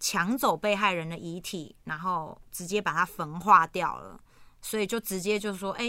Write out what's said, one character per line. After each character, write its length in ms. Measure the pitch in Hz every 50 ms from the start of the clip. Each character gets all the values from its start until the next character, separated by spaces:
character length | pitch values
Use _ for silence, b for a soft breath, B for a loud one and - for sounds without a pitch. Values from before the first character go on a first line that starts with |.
抢 360 | - - - 180 170 196 254
走 200 | 277 294 233 170
被 180 | 156 - 208 208
害 180 | 196 214 196
人 160 | 180 170 160 160
的 80 | 170
遗 240 | 160 170 170 165 185
体， 360 | - - - 175 147 - - - _
然 120 | - 156 151
后 360 | 175 185 180 165 156 - - - - -
直 160 | - - 180
接 160 | 170 196 208
把 100 | 190 175
他 140 | 147 165 180
焚 320 | 175 - - 170 151 156 170
化 260 | 170 208 196 170 165 165
掉 280 | - 180 170 143 -
了。 220 | 64 73 95 - - b b b b b b b b
所 200 | - - - 214
以 40 | 208
就 140 | 190 233 226
直 220 | 220 - 190 185
接 180 | 170 202 214 208
就 160 | 202 214 196
说， 160 | 180 196 196 196
哎， 140 | - 233